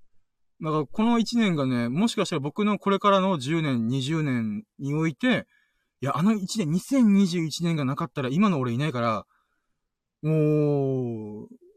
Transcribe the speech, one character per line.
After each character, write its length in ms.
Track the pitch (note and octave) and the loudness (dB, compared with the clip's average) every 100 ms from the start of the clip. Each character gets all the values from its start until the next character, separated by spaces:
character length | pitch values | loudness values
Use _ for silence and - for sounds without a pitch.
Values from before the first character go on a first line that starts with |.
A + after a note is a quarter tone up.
| - _ _ _ _ - | -20 _ _ _ _ -10
だ 60 | D#3 | -4
か 60 | D#3 | -2
ら 80 | C#3+ | -2
こ 160 | - | 0
の 160 | A3+ A#3 | 2 2
一 200 | A3 A#3 | 2 0
年 180 | G#3+ D#3 | 2 2
が 100 | C3 | 0
ね、 220 | B2 A#2 | 0 -2
も 180 | D3 A3+ | 0 0
し 80 | |
か 100 | - | 0
し 60 | F3+ | -4
た 60 | D#3+ | -4
ら 40 | |
僕 240 | C#3+ - | -4 -2
の 140 | G#3 G3+ | -2 0
こ 120 | G3 | 0
れ 80 | G3 | 2
か 120 | G3+ | 4
ら 100 | G3 | 4
の 180 | F#3+ E3+ | 2 0
十 240 | B2+ E3 | -2 -2
年、 260 | D#3 B2 A2+ | 0 0 0
二 120 | C3+ | -2
十 220 | C3 D#3+ | -2 -2
年 420 | D3 B2 A2 G#2 - - | 0 -2 -2 -6 -10 -10
に 160 | C#3 | -6
お 120 | D3+ D#3+ | -2 -2
い 100 | C3+ | -2
て、 300 | B3+ G#3 - _ _ _ _ _ | 0 0 -4 _ _ _ _ _
い 60 | C3 | -4
や、 100 | - | 0
あ 60 | |
の 120 | G3 | 2
一 240 | G#3+ F#3 G#3+ | 2 -2 -4
年、 120 | D3+ | -2
二 80 | E3+ | -2
千 360 | - C4+ A3 | 0 4 6
二 120 | G3 G3 | 6 4
十 180 | F3 | 0
一 200 | D#3+ - | -2 -2
年 100 | E3+ | -2
が 100 | D#3+ | 0
な 120 | C3 C#3+ | -2 -4
か 80 | |
っ 80 | E3 | -6
た 100 | D3 | -4
ら 60 | B2+ | -2
今 200 | D3+ G#3+ | 2 2
の 120 | D#3 | 2
俺 120 | B2 | 0
い 60 | A#2 | -2
な 80 | D#3 | -2
い 60 | |
か 80 | B2 | -2
ら、 260 | A#2 G#2+ - _ _ _ _ _ _ _ _ _ | -2 -2 -6 _ _ _ _ _ _ _ _ _
も 1200 | D3+ D#3 D3+ D3+ D3 C#3+ C3+ C3 A#2+ A2 G#2+ G#2 | -2 2 2 2 2 2 0 -2 -4 -6 -10 -12
う、 40 | - - _ | -14 -20 _